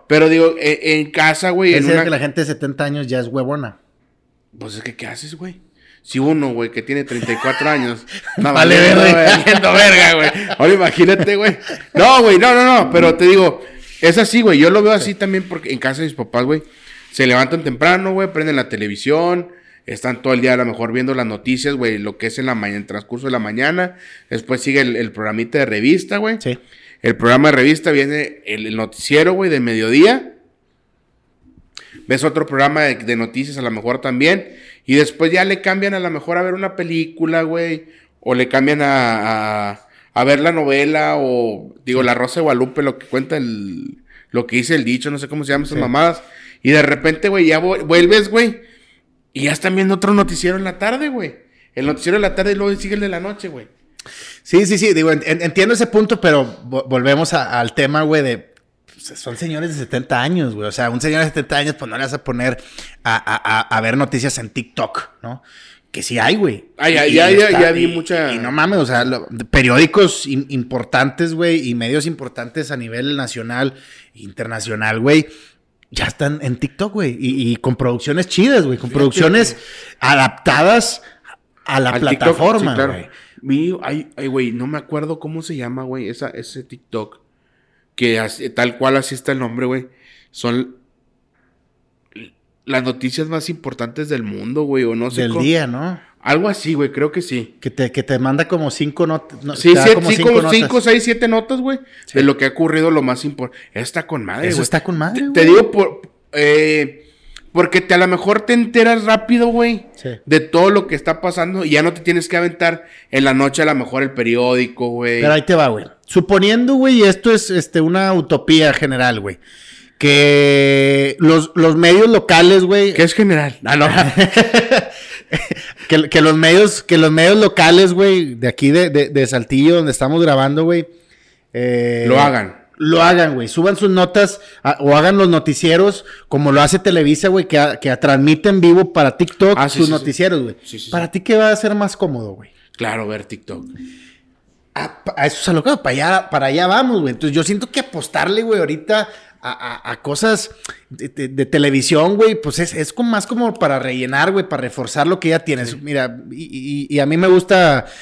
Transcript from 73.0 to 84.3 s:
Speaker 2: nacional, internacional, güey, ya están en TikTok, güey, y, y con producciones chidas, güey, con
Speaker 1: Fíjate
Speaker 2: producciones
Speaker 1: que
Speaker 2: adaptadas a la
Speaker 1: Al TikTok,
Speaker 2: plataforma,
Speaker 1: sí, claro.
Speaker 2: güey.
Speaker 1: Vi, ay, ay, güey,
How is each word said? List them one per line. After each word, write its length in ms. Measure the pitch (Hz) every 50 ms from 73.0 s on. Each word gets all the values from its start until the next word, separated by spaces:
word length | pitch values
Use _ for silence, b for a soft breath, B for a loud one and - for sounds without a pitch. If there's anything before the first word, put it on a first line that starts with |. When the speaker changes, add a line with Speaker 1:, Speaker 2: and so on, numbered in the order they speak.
| 131 143 147 139
Speaker 2:
nacional, 560 | 127 117 - 120 113 117 120 123 139 135 135 B B B B B B B B
internacional, 840 | 107 101 101 - - 113 113 113 110 107 113 110 107 110 110 110 113
güey, 280 | 117 139 151 156 151 - B B B B B B B _ _ _ _ _
ya 160 | 127 - -
están 340 | - - - 147 143 151 151
en 160 | 147 131 123 -
TikTok, 360 | 147 135 - - 196 208 196
güey, 220 | 214 175 131 120 -
y, 320 | 135 123 135 135 120 117
y 40 | 117 -
con 180 | - 131 123 -
producciones 500 | 131 123 120 117 - 147 147 - 185 -
chidas, 380 | - 180 202 269 277 220 160
güey, 120 | 135 127 117
con 120 | 131 123
Speaker 1:
Fíjate 100 | 139 139
Speaker 2:
producciones 540 | 139 131 - 185 165 160 196 233 226 - -
Speaker 1:
que 60 | B B B B B B B B B
Speaker 2:
adaptadas 1000 | - 131 143 135 131 127 - - - 160 127 143 160 190 226 240 - - - - B B B B B B B B _ _ _ _ -
a 140 | - 135 135
la 120 | 131 123
Speaker 1:
Al 100 | 123 123
TikTok, 160 | 143 139 139 -
Speaker 2:
plataforma, 520 | - 165 165 - 160 196 - - 185 143
Speaker 1:
sí, 40 | 120
claro. 180 | 131 135 139 107
Speaker 2:
güey. 140 | 90 82 - B B B B B B
Speaker 1:
Vi, 360 | B 135 135 147 160 180 185 175 -
ay, 260 | 135 143 156 151 - _ -
ay, 100 | 139
güey, 240 | 135